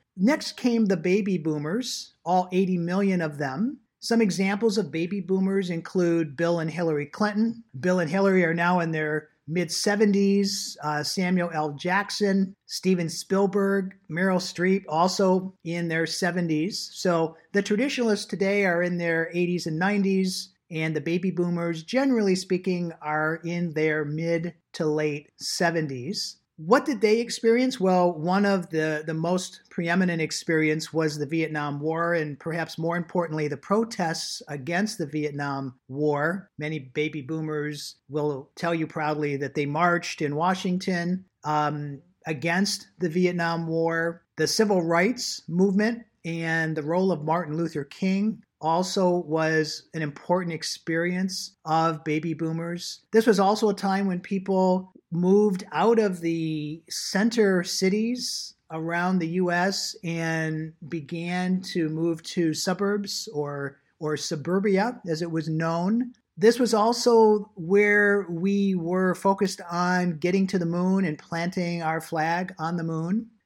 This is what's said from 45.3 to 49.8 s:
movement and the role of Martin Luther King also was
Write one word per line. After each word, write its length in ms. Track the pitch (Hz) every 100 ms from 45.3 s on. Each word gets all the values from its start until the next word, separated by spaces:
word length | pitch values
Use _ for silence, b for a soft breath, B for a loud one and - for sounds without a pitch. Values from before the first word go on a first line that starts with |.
| - -
movement 560 | 165 196 190 214 233 - _ 165
and 520 | 165 165 160 160 156
the 60 |
role 280 | 147 175 190
of 120 | 156
Martin 340 | 151 165 160 151
Luther 280 | 170 160 139
King 580 | - 190 190 208 208 - -
also 500 | 156 165 185 - 180
was 800 | 180 156 160 160 156 156 -